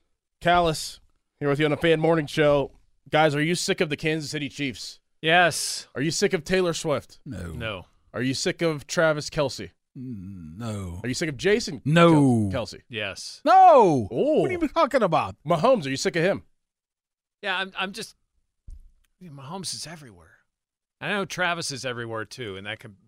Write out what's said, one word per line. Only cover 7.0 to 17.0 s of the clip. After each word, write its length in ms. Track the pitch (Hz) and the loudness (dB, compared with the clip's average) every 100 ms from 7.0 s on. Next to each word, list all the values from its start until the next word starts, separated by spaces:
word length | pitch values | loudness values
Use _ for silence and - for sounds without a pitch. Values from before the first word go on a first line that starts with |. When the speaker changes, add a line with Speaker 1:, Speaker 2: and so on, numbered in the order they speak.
| - - - | -6 -18 -16
Speaker 3:
No. 220 | 98 87 | -12 -10
Speaker 2:
No. 320 | 80 113 98 78 _ _ | -10 -8 -10 -14 _ _
Speaker 1:
Are 80 | - | -6
you 120 | 127 | -4
sick 280 | 131 185 - | -2 -4 -2
of 240 | 170 151 - | -2 -4 -6
Travis 440 | - 160 151 147 | 0 2 0 -4
Kelce? 420 | - 139 - 95 _ _ - | -4 -4 -4 -14 _ _ -16
Speaker 3:
Mm, 600 | 127 110 92 95 80 85 | -14 -12 -14 -14 -16 -12
no. 420 | 117 104 92 85 | -8 -8 -8 -8
Speaker 1:
Are 40 | 117 | -6
you 60 | |
sick 160 | 131 165 | -4 -6
of 80 | 127 | -2
Jason 440 | 170 214 - 123 135 | 0 0 -2 -6 2
Speaker 3:
No. 640 | 165 170 156 139 120 101 | 6 8 8 6 4 2
Speaker 1:
Kel-, 140 | 120 107 | -2 -8
Kelce? 160 | - - | -12 -12
Speaker 2:
Yes. 520 | 113 101 90 - - 294 | -8 -8 -8 -14 -4 4
Speaker 3:
No. 600 | 370 370 285 202 139 104 | 8 10 10 8 4 -2
Speaker 1:
Oh. 300 | 131 262 294 | -2 0 2
Speaker 3:
What 80 | 175 | 0
are 40 | |
you 140 | 359 320 | -2 -2
talking 360 | 330 285 277 | 0 2 2
about? 320 | 196 156 104 - 143 | 2 0 -2 -6 -2
Speaker 1:
Mahomes, 380 | 165 220 254 139 | 0 2 2 0
are 40 | |
you 80 | 135 | -4
sick 180 | 196 175 | -2 0
of 60 | |
him? 200 | 175 156 - _ _ _ _ _ | 0 0 -6 _ _ _ _ _